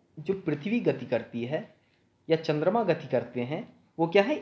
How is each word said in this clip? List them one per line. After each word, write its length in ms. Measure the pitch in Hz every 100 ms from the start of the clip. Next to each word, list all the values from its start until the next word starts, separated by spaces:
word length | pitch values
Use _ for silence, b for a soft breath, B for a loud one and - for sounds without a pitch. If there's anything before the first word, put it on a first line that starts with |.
| _ -
जो 140 | 151
पृथ्वी 460 | 190 - 147 196 233
गति 260 | 180 135 123
करती 400 | 117 - 117 120
है 300 | 156 226 _ _ _ _ _ -
या 80 | 160
चंद्रमा 460 | 160 151 165 226
गति 240 | 196 160 135
करते 340 | 123 113 123
हैं 400 | 120 165 240 - _ -
वो 80 | 165
क्या 160 | 196
है? 120 | 208 302